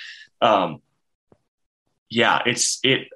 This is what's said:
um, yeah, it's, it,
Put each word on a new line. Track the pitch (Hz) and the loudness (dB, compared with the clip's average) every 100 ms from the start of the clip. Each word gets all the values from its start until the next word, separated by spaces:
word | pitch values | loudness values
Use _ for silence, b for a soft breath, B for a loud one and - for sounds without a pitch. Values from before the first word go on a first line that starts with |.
| B B B _ | B B B _
um, | 117 101 85 73 _ _ _ _ _ _ _ _ _ _ _ _ _ | 2 2 0 -6 _ _ _ _ _ _ _ _ _ _ _ _ _
yeah, | 117 113 82 | 0 2 2
it's, | 117 120 - - | 0 -2 -2 -2
it, | 131 131 - | 0 0 -4